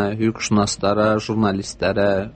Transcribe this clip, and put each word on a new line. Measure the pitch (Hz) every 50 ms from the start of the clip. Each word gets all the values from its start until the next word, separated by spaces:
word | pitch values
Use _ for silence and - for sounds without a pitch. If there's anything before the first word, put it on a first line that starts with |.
| 101 101 107 110
hüquqşünaslara, | 113 113 110 - - - 107 104 101 101 - - - 98 101 107 107 110 107 107 -
jurnalistlərə, | - 107 110 107 101 95 98 - - - - 85 92 98 101 101 101 98 95 101 117 -